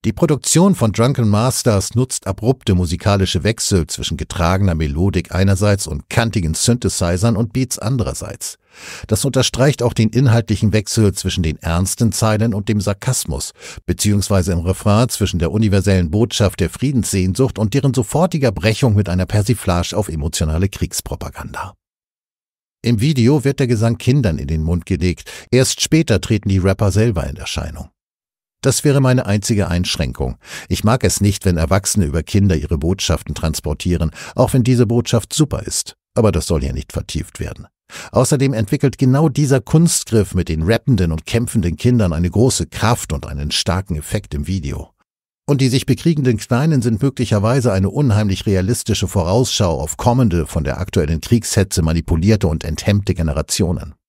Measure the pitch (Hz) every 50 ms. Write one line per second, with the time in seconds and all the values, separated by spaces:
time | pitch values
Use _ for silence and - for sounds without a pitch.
0 | - 117 104 - 175 156 151 131 - - - 156 180 202 180 - 120 110 - -
1 | 117 131 147 - 120 104 104 104 117 131 - - - 127 107 98 90 - - 117
2 | 131 - - - _ 95 92 - 107 117 131 - - - 95 90 90 78 90 85
3 | - 107 101 98 95 - - 92 - 104 113 - - - 104 90 76 - - -
4 | 73 - 82 73 - _ - - 85 82 92 92 101 95 82 78 80 71 71 78
5 | 92 98 92 92 82 - - 90 98 98 98 87 107 104 101 98 - 80 76 71
6 | - _ - 120 117 113 95 113 87 78 80 - - - 117 123 - 92 - -
7 | 92 85 90 87 98 117 113 90 120 117 - 131 131 123 - - - - 135 127
8 | - 131 - - 92 73 - - - - - _ _ _ _ - - - - -
9 | - - - - - 139 - 135 123 - - - 131 151 135 - 120 117 - -
10 | 110 107 - 120 143 123 113 117 110 - 107 - 113 104 107 110 101 - - 117
11 | 110 101 92 - - 95 - 92 85 80 73 - - 82 82 87 95 92 - -
12 | 120 110 - - 123 110 107 104 113 117 98 104 101 - 110 104 95 104 101 _
13 | - 135 127 - - - 69 - - - _ _ - - - - _ - 87 -
14 | - 104 104 95 95 - 101 95 85 95 90 87 82 90 92 - - 110 101 107
15 | 127 107 - - 104 90 - 82 85 80 82 107 113 104 95 98 87 101 95 92
16 | 87 76 82 104 117 107 - - 107 90 - - 90 78 - - 123 143 143 123
17 | 92 - - 98 90 92 92 - 135 120 - - 110 101 - 139 131 139 117 131
18 | 110 - - 147 175 175 - 156 131 120 98 82 78 110 107 - 139 123 104 101
19 | 98 90 87 90 92 - - 107 101 107 120 - - - 87 87 85 - 87 101
20 | 107 - 82 78 71 82 - - 82 78 78 82 95 95 - - 123 - - -
21 | - - - - - - - - - - - - - - - _ _ _ _ _
22 | _ _ _ _ _ _ _ _ _ _ _ _ _ _ _ _ - 117 120 98
23 | 113 156 156 127 110 117 147 151 117 139 135 - 139 120 120 104 113 117 113 -
24 | - 123 127 151 120 95 78 67 71 69 80 78 78 82 87 85 - - 98 82
25 | 87 90 82 - - - - - - _ - 127 131 - - - - - 160 160
26 | 160 - 107 92 - - 117 101 - 104 95 95 87 98 95 - 110 98 85 104
27 | 110 120 98 82 65 67 67 - - - - - 71 73 73 - - - _ _
28 | _ _ _ _ _ _ _ _ _ _ _ _ - 139 123 - - 151 135 143
29 | 131 127 127 131 - - 101 104 101 - 120 101 92 82 85 87 87 - - -
30 | 76 62 62 - 67 64 - _ _ - - - - - 90 - - 107 120 131
31 | - 90 - - 101 101 95 - - 95 87 80 80 - 95 92 95 - - 104
32 | 90 76 85 85 78 - - 101 101 98 90 76 71 - 85 71 73 82 95 95
33 | - - 85 73 - - 78 - - 80 78 - - 76 78 - - 90 87 78
34 | 80 78 - - - - - - 127 - - 135 113 123 127 117 123 104 117 120
35 | 113 - - 117 - _ - - 156 - 101 92 92 92 - - - - - _
36 | _ _ _ - 110 104 90 87 - - 87 73 65 - - 80 - - - -
37 | - - - 151 - - _ - - - - - - _ _ _ _ _ - -
38 | - - - 110 131 - 156 131 139 131 120 110 107 - 151 139 - 135 - -
39 | 135 127 131 143 160 156 123 147 151 127 135 - - - - 160 170 170 - -
40 | - - 220 - 98 - - 92 82 - 80 78 80 92 113 - _ - 127 98
41 | 92 82 80 78 - - - 117 120 - - 113 95 113 110 - - 123 123 120
42 | 104 87 78 80 85 87 - 98 120 131 - - - - - - - 110 113 -
43 | - - 78 69 - - 69 69 73 76 - - - - 85 92 95 - 85 76
44 | - - - 101 - - - 71 69 76 95 95 76 71 65 - - _ _ _
45 | _ _ _ _ _ _ _ _ _ - 143 127 135 123 127 131 - - 123 -
46 | - 170 165 147 131 127 113 104 - - 123 117 147 165 156 131 107 123 113 101
47 | 139 139 - - 120 - 117 104 98 113 127 139 113 123 98 95 95 98 95 135
48 | 151 127 101 104 107 101 95 - - 110 98 92 90 98 120 - - - 107 -
49 | 101 87 - 104 80 85 98 120 131 - - - 107 87 80 65 - - - -
50 | - 123 120 131 127 104 85 85 76 - - 80 71 73 - - 92 - - 98
51 | 78 73 82 76 - - 120 117 - - - 110 95 95 - - 80 78 82 82
52 | - - 87 80 85 104 110 101 - 82 78 76 - 78 76 - - 107 101 104
53 | 101 - 87 - 82 78 69 73 73 - - - 95 82 87 - - 69 - _
54 | _